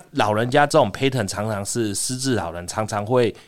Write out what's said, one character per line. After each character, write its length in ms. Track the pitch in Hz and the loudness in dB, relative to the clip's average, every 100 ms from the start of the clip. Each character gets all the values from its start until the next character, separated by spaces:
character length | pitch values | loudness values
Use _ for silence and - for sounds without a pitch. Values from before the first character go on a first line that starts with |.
| - | -2
老 220 | 143 107 | 0 2
人 160 | 107 123 | 2 2
家 160 | 143 147 | 4 4
这 140 | 156 | 4
种 120 | 110 | 2
pattern 360 | - 135 127 98 | 2 -2 0 -2
常 240 | - 107 | -4 -4
常 120 | 101 | -4
是 300 | 98 120 110 | -4 -2 -2
失 240 | 98 - 127 | -2 -4 -4
智 160 | 135 | -2
老 180 | 110 85 | -2 -2
人 140 | 85 87 | -8 -8
常 220 | - 107 | -6 -4
常 180 | 104 104 | -4 0
会 300 | 127 117 - | 2 2 -2